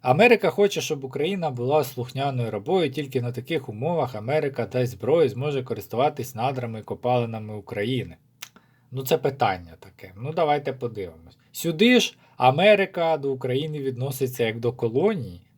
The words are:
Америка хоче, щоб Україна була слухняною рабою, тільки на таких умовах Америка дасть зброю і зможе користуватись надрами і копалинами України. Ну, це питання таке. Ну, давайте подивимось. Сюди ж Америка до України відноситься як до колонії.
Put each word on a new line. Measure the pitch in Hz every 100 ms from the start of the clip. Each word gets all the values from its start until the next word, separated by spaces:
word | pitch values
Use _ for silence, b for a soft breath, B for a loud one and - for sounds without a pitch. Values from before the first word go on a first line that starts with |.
Америка | 127 143 240 220 180
хоче, | - 202 170
щоб | 143 151
Україна | 131 139 156 196 160
була | 123 123 151
слухняною | 139 - 120 131 139 127 113
рабою, | 104 110 190 156
тільки | 131 139 131
на | 120
таких | 120 - 165 -
умовах | 107 143 170 135 113
Америка | 110 151 143 135 110
дасть | 127 123
зброю | 110 110 165 165
і |
зможе | 117 147 139
користуватись | 123 107 - 113 143 147 127 -
надрами | 131 131 120 110
і |
копалинами | - - 120 123 117 113 107 107
України. | - 101 107 127 90 82 _ _ - b b b b
Ну, | 127 131
це | 156
питання | 143 135 110 92 85 80
таке. | - _ 95 92
Ну, | 131
давайте | 165 156 147 143
подивимось. | 131 120 107 90 - - _ b
Сюди | - 165 156 233 247
ж | - - b _
Америка | 127 139 202 202 190 - 165 156
до | 139
України | 131 131 127 156 151
відноситься | 135 123 135 131 131 127
як | 113 113
до | 120
колонії. | 117 117 120 196 202 101 87 _